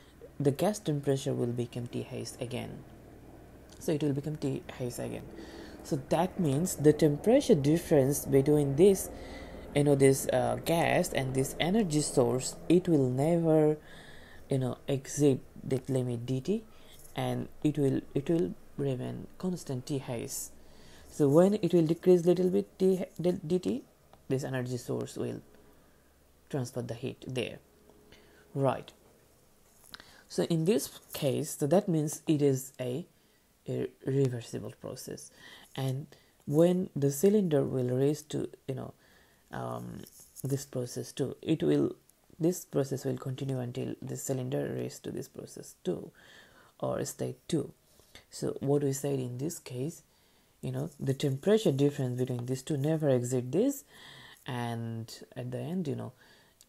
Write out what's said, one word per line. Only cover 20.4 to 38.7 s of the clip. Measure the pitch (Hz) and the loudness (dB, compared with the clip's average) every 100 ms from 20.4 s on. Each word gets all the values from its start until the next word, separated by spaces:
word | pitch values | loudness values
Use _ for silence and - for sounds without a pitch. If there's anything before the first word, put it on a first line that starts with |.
| - - - - - - - | -12 -16 -20 -20 -20 -20 -20
So | - 147 | 2 6
when | 151 185 | 8 6
it | 208 170 | 4 2
will | 175 156 | 4 4
decrease | 165 - 180 165 | 2 6 6 6
little | 180 180 | 4 2
bit | 190 196 - | 0 -2 0
T, | 190 190 - - | 2 2 -2 -4
D | 165 180 151 180 | -2 -2 -2 -2
T, | 185 233 - _ _ - _ | 0 -4 -8 _ _ -20 _
this | 131 | -4
energy | 143 131 123 127 | -2 -4 -4 -6
source | - 127 120 - | -4 -4 -4 -6
will | 120 117 - - - - _ _ _ _ _ _ _ | -6 -6 -14 -20 -20 -20 _ _ _ _ _ _ _
transfer | 147 123 127 | -6 -4 -6
the | 120 | -6
heat | 117 123 - - | -6 -8 -8 -8
there, | 127 110 - _ _ _ - _ - - - _ | -6 -6 -8 _ _ _ -20 _ -20 -20 -20 _
right? | 143 135 120 - - _ _ _ _ _ _ _ _ - - - - _ | -2 0 0 -8 -20 _ _ _ _ _ _ _ _ -20 -20 -20 -20 _
So | - | -2
in | 175 165 160 | 0 2 2
this | 240 - - - | 2 0 -12 -16
case, | - 143 123 147 - | -4 -2 -2 -4 -4
so | 147 | 2
that | 170 - | 2 4
means | 160 151 - - | 0 0 -4 0
it | 151 | 4
is | 143 135 - - | 4 2 -2 -8
a, | 127 127 180 _ _ _ _ _ - | -6 -6 -8 _ _ _ _ _ -8
a | 127 - - - | -6 -6 -6 -2
reversible | 135 135 120 113 120 110 - | 0 0 -2 -8 -10 -10 -12
process, | - - - - - - - - - | -12 -10 -10 -12 -14 -20 -20 -20 -16
and | - 135 131 151 - _ _ - | -6 -4 -4 -8 -18 _ _ 0
when | 143 170 180 190 | 4 6 4 0
the | - 139 | 0 0
cylinder | 139 196 214 185 147 | 4 4 4 4 2
will | 135 131 123 127 | 2 0 0 2
raise | 139 151 | 2 0
to, | - 139 - - | -4 -6 -6 -10
you | - | -10